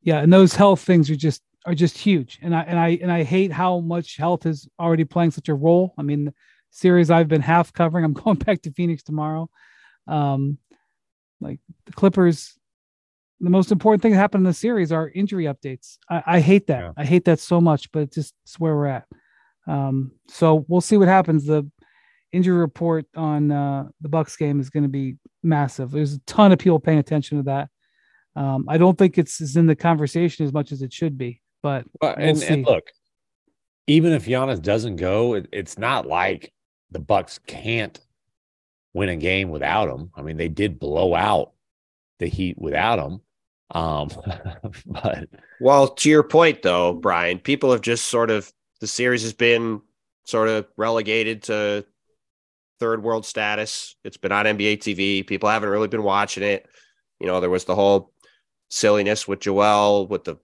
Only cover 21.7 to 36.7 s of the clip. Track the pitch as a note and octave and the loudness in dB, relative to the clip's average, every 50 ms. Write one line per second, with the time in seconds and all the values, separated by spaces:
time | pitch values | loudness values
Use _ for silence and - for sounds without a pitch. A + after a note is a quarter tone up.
21.7 | _ _ _ _ _ _ _ _ _ _ _ _ - F3+ F3+ F#3 F3+ F3 E3+ C#3+ | _ _ _ _ _ _ _ _ _ _ _ _ -2 0 2 2 2 2 0 0
22.7 | _ - E3+ E3+ E3 D#3+ D3+ _ _ E3 D#3+ D3+ D3+ D3 D3+ D3 D3 C#3+ C#3+ C#3 | _ -4 -2 -2 -2 -2 -4 _ _ -6 -4 -2 0 0 0 0 0 0 -2 -4
23.7 | C#3 C#3 C3+ - _ _ D#3 D3 D3+ D#3+ D#3 - - - D#3 D3 C#3+ C#3+ C3 C3+ | -4 -6 -8 -12 _ _ -8 -4 -2 -2 -2 -4 -6 -6 -4 -2 -2 -2 -4 -4
24.7 | - D#3 D3 C#3 C3+ C#3 C3+ C3 C3 _ _ _ _ _ - E3 D#3 D3 C#3+ B2+ | -2 -2 -2 -2 -2 -4 -6 -6 -10 _ _ _ _ _ 0 0 2 2 0 -2
25.7 | - - C3 B2 C#3+ D3+ D3+ C#3 D3 C#3 _ - - - G#3 G3 F#3 - - F#3 | -4 -8 -10 -6 -4 -2 -2 -2 -4 -8 _ -2 4 6 8 8 6 6 4 2
26.7 | E3 D3+ - D#3+ D#3+ D3+ C#3 - D#3 D3+ C#3 - D3+ D3 C3+ C#3 C3+ C#3 D3 C#3+ | 2 2 2 2 2 2 2 0 -4 -4 -4 -4 -6 -4 -4 -4 -4 -6 -6 -10
27.7 | _ _ _ _ _ _ _ _ _ _ _ _ _ D3 C#3 C3+ C3+ C#3 D3 - | _ _ _ _ _ _ _ _ _ _ _ _ _ -6 -4 -4 -4 -4 -4 0
28.7 | D3+ E3 F3 F#3 F3+ - G3 F3+ - F#3 D#3 - - - D#3+ C#3 C3 E3+ E3 D#3+ | 2 4 4 4 6 4 2 2 2 0 -2 -2 -6 -10 -10 -2 2 2 4 4
29.7 | D3+ - - E3+ E3 D3+ D3+ C3+ - E3+ F3 E3+ - - D#3 C#3 C3+ D3+ C#3+ - | 2 2 2 0 0 0 -2 -4 -2 -2 -2 -2 -2 -4 -4 -2 -2 -4 -4 -6
30.7 | D3 C3 C3+ B2+ - - E3+ D#3+ C#3 C3 B2+ A#2+ A#2 _ _ _ _ _ - C#3+ | -8 -12 -10 -12 -8 -6 -6 -6 -4 -6 -8 -10 -10 _ _ _ _ _ -6 -6
31.7 | C#3 B2+ B2 _ _ - D3+ C#3 - - - D#3+ D3+ D3+ C#3 D#3+ D#3 C#3+ B2+ C3+ | -6 -6 -8 _ _ -4 -4 -4 -2 0 0 0 0 0 0 0 0 2 2 2
32.7 | A#2+ - - - _ _ _ _ _ _ _ _ _ _ _ _ _ _ _ _ | 2 2 0 -8 _ _ _ _ _ _ _ _ _ _ _ _ _ _ _ _
33.7 | _ _ _ - D3 D#3+ D#3+ E3+ D#3+ C3 F2 A2+ B2+ B2+ C3+ C3+ B2 E2+ D#2 G2+ | _ _ _ 2 4 4 4 4 0 0 -2 -2 -2 -2 -2 -4 -4 -4 -2 -2
34.7 | G#2 A2+ A2+ A#2 F#2+ E2 F#2 F2+ G2 G#2+ A#2+ B2 A2+ G2+ E2+ - - G2+ F2+ - | -2 -2 -2 -6 -6 -4 -4 -2 0 0 0 0 -2 -4 -6 -8 -12 -12 -12 -12
35.7 | - G2 G#2+ A#2+ C3+ A#2 C2+ C2 D#2+ F2 F#2 G2 F#2 D#2+ - - _ _ _ _ | -10 -6 -4 -2 -2 -2 -4 -4 -2 -2 -2 -2 -4 -8 -12 -20 _ _ _ _